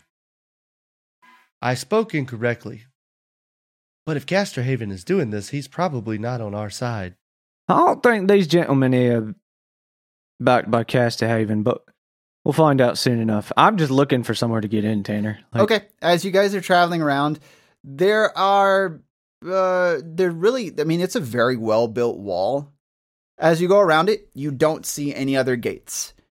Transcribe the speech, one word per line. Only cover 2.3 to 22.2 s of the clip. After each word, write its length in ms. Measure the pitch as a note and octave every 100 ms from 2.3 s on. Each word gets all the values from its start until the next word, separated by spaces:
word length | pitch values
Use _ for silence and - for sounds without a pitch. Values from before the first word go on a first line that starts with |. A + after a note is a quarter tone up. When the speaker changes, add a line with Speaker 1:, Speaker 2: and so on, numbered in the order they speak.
| A2+ A#2+ A#2 G#2+ A#2 A#2 _ _ _ _ _ _ _ _ _ _ _ D#3
Speaker 1:
But 100 | D3+
if 100 | -
Casterhaven 640 | F#3+ G3 C3 B2+ B2+ G#2
is 120 | F#2+
doing 260 | A#2+ F#3+ A#2
this, 180 | G#2 G2+
he's 180 | C#3+ C3+
probably 480 | - F3+ B2+ G#2+ G#2+
not 220 | A#2 B2
on 140 | G#2+
our 160 | G#2 G#2
side. 460 | - B2 A2 F2+ - _ _ _ _ -
Speaker 2:
I 60 | C#4+
don't 240 | F4 -
think 260 | B3 A3 F#3+
these 180 | G3+ D#3
gentlemen 460 | E3+ C#3+ C3+ C3
here 300 | B2+ B2 A#2
are 120 | G#2+ - _ _ _ _ _ _ _ _ _ -
backed 320 | B2+ B2 G#2
by 140 | A#2
Casterhaven, 800 | A2 B2+ A#2+ - A2+ A2+ G#2+ G#2+
but 200 | A2+ - - _ _ _ _ _
we'll 80 | D3+
find 280 | D#3 D3+ C3+
out 180 | A#2+ -
soon 220 | B2+ A#2
enough. 320 | A2 G#2 - -
I'm 200 | F3+ G#3
just 140 | C#3+
looking 320 | C3+ C#3+ B2+
for 120 | A#2
somewhere 260 | A2 A#2 A2+
to 80 | G2+
get 160 | G#2+
in, 180 | G#2+ G#2+
Tanner. 380 | G2 G#2 G#2+ G2+ _
Like 100 | B2+
Speaker 3:
Okay, 220 | G#3+ G#3+ - _
as 240 | E3 F3
you 60 | F#3+
guys 240 | F#3+ G3+
are 60 | G3
traveling 420 | - F3 F3 E3+
around, 360 | D3 C#3 D3 D3 - _ _ _
there 520 | C#3 C3+ F#3+ G#3+ G#3+ D#3+
are, 640 | G3 G3 G3 F#3+ F#3+ D3+ _ _ _ _ E3+
uh, 520 | F#3+ F#3 F#3 F3+ D3
there 280 | E3 E3 F3+
really, 420 | E3 G3+ C4 F3 D3
I 40 |
mean, 160 | D#3 E3+
it's 160 | F3+ A3+
a 40 |
very 360 | B2 A#2+ A#2+ B2
well-built 640 | A2 A2 A#2 A#2 A#2+
wall. 540 | E2+